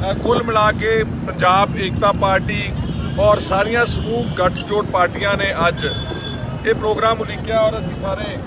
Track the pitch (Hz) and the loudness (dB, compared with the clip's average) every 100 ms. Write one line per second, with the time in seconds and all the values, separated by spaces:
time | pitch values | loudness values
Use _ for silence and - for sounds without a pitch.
0 | 190 202 - 240 233 220 214 214 214 226 | -2 -2 2 2 2 2 2 2 0 0
1 | 220 - 196 180 180 185 202 175 190 - | 0 -4 -6 0 4 4 4 0 -2 0
2 | 208 196 196 190 - 208 202 196 - - | 2 2 2 2 0 -4 -4 -4 -4 -4
3 | - - 208 208 - 190 214 233 233 - | -4 2 4 4 2 0 2 2 2 0
4 | - 226 - 180 180 180 - 208 208 185 | -2 -2 -2 0 0 0 -2 -2 0 2
5 | 175 - 202 202 196 160 170 147 139 120 | 2 0 -2 0 0 2 0 0 -4 -4
6 | - - - - - - 220 226 214 208 | -6 -8 -8 -8 -8 -4 -2 0 0 2
7 | 220 220 214 208 214 220 220 220 180 156 | 2 2 -2 -6 -2 2 2 0 -6 -6
8 | 190 196 208 - | -4 -4 -6 -8